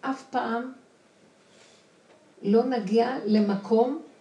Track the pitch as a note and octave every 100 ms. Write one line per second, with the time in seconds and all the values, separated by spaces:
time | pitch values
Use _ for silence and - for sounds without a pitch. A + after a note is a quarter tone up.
0 | - C4+ - B3+ A#3 A3+ B3+ C4 _ _
1 | _ _ _ _ _ _ - _ _ _
2 | _ - _ _ G3 A3 C4 B3 F#3+ A3
3 | A#3 C#4 G#3+ G#3+ G3+ G3 - A3 B3+ D4+
4 | - -